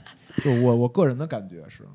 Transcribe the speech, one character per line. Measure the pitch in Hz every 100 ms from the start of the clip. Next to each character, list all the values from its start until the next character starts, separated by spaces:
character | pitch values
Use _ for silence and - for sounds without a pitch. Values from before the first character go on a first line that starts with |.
| - - - -
<laughs> |
就 | 147 123 123
我， | 117
我 | 120
个 | 120 165
人 | 127
的 | 160
感 | 127 95
觉 | 87 76
是， | - -